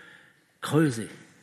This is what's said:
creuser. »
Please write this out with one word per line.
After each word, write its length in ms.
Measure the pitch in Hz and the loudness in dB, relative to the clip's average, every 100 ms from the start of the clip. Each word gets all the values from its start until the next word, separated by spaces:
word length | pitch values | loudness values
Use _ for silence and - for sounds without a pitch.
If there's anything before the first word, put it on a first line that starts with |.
| - - - _ _ _ | -20 -20 -20 _ _ _
creuser. » 460 | - 143 160 113 95 - - - | 0 2 2 0 -8 -14 -20 -20